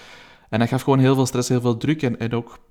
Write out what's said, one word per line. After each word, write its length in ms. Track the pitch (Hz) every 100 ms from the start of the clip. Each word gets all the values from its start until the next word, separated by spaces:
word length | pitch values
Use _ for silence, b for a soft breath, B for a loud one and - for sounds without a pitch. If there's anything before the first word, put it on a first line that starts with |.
| B B B B B
En 100 | 113
dat 80 | 120
gaf 140 | 127
gewoon 180 | - 131
heel 160 | 131 135
veel 100 | 127
stress, 240 | 127 123
heel 120 | 127
veel 160 | 120 117
druk 240 | 127 156
en, 180 | 127 113
en 140 | 117
ook 260 | 120 - - _